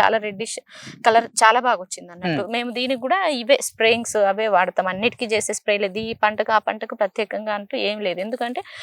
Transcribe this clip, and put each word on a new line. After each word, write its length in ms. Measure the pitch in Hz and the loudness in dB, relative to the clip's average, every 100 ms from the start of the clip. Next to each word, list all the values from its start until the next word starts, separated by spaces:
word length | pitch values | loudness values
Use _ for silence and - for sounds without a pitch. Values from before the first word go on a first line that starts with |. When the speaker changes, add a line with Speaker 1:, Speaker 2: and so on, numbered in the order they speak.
Speaker 1:
చాలా 180 | 196 220 | 2 2
రెడ్డిష్ 400 | 214 196 226 - - - - - 233 | -2 -8 -8 -10 -14 -18 -20 -2 4
కలర్ 180 | 226 | 4
చాలా 360 | 226 - 220 233 | 4 4 4 4
బాగా 200 | 247 202 | 2 -2
వచ్చింది 320 | 185 - 175 | -4 -14 -16
అన్నట్టు. 300 | 175 180 156 | -8 -2 -2
Speaker 2:
Hmm. 100 | 196 | -2
Speaker 1:
మేము 180 | 233 240 | -4 -4
దీనికి 300 | 226 254 262 | -4 -4 -2
కూడా 260 | 254 370 359 | 0 0 0
ఇవే 320 | 262 226 285 | 0 4 4
స్ప్రేయింగ్స్ 560 | - - 226 226 226 214 | 2 2 2 2 0 2
అవే 320 | 196 196 220 | 2 2 2
వాడతాం. 380 | 190 185 - 185 | 4 2 0 -2
అన్నిటికీ 400 | 185 233 - 233 | 0 -2 -2 -2
చేసే 260 | 214 - | -2 -2
స్ప్రేలు, 460 | 208 - 202 202 190 | -4 -2 0 0 -4
ఈ 160 | 220 | -6
పంటకు 380 | 226 214 214 214 | -6 -6 -4 0
ఆ 60 | 214 | 0
పంటకు 360 | - 208 - | 0 -6 -6
ప్రత్యేకంగా 600 | 233 196 - 208 202 214 | -4 -4 -2 -6 -6 -6
అంటూ 220 | 208 202 262 | -6 -6 -4
ఏం 240 | 202 214 | -4 -2
లేదు, 200 | 202 180 | -4 -4
ఎందుకంటే 420 | 202 247 240 254 - - | -6 -6 -6 -8 -12 -14